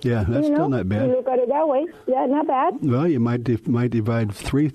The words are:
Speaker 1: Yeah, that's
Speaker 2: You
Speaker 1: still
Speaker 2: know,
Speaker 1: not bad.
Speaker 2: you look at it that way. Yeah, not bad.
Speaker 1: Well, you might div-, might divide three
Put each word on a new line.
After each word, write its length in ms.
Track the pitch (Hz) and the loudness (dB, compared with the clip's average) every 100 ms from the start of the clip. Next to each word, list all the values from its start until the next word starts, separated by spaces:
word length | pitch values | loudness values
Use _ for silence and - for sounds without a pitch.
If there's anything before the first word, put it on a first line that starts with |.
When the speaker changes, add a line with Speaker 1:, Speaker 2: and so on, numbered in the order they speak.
Speaker 1:
Yeah, 240 | 123 117 104 | -2 -2 0
that's 180 | 117 302 | 0 0
Speaker 2:
You 60 | 294 | 0
Speaker 1:
still 140 | 349 | 0
Speaker 2:
know, 80 | 127 | -2
Speaker 1:
not 120 | 92 | -2
bad. 180 | 104 262 | 0 0
Speaker 2:
you 60 | 254 | 0
look 120 | 254 | 0
at 100 | 254 | 0
it 80 | 240 | 0
that 200 | 277 320 | 0 2
way. 180 | 262 330 - - | 0 -2 -6 -4
Yeah, 200 | 262 269 | -2 0
not 220 | 294 311 | 0 2
bad. 320 | 262 320 285 | 2 0 0
Speaker 1:
Well, 260 | 143 123 175 | 0 0 2
you 140 | 135 | 2
might 240 | 117 120 120 | 0 0 -2
div-, 200 | 117 - | -2 0
might 240 | 117 120 | 0 0
divide 420 | 113 107 117 107 101 | 0 0 0 -2 -4
three 360 | - 135 151 | -2 0 0